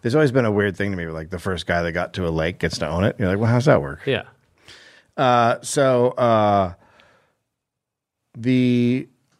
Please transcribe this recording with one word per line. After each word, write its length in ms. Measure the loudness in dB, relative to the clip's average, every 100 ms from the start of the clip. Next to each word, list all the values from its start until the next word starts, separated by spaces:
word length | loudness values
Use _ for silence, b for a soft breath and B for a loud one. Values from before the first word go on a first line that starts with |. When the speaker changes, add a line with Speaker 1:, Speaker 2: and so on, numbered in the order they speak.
Speaker 1:
there's 140 | 0 2
always 160 | 2
been 140 | 2 2
a 60 |
weird 240 | 2 0 -2
thing 140 | -4
to 80 | -4
me 60 | -6
where, 80 |
like, 160 | -8 -10
the 80 | -8
first 300 | -6 -6 -2
guy 160 | -2
that 80 | 0
got 220 | -4 -6
to 140 | -4 -4
a 40 |
lake 260 | -2 -4 -2
gets 220 | -6 -4
to 80 | -6
own 160 | 0
it. 140 | -2 0
You're 80 | -2
like, 100 | 0
"Well, 140 | 0
how's 140 | 0 2
that 180 | 2
work?" 160 | 0 -8 -6
Speaker 2:
Yeah. 160 | -6 -6 _ _ _ B B B B B -2
Speaker 1:
Uh, 400 | 2 4 2 0
so, 480 | -4 0 2 2 2 2
uh, 560 | 2 4 4 2 0 -6 b b b b b b _ _ _ _ _ _ _ _ _ -8
the, 680 | 0 2 2 2 2 0 -6 _ _